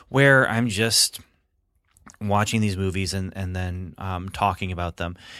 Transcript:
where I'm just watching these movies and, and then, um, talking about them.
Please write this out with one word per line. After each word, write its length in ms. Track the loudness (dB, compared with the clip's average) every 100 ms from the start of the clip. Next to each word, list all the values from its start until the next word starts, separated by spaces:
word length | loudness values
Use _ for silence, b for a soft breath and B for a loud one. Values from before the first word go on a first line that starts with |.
| B
where 380 | 4 6 6 6
I'm 200 | 2 0
just 540 | 2 2 2 0 -2 -20 _ _ _ _ _ _ _ -20 -8
watching 400 | 0 0 2 2
these 160 | 0 0
movies 380 | -2 -2 -2 -4
and, 180 | -6 -6
and 200 | -6 -4
then, 400 | -4 -6 -10 -10
um, 320 | -8 -6 -6
talking 420 | -2 0 0 -4
about 260 | -4 -4 -4
them. 200 | -8 -8 B B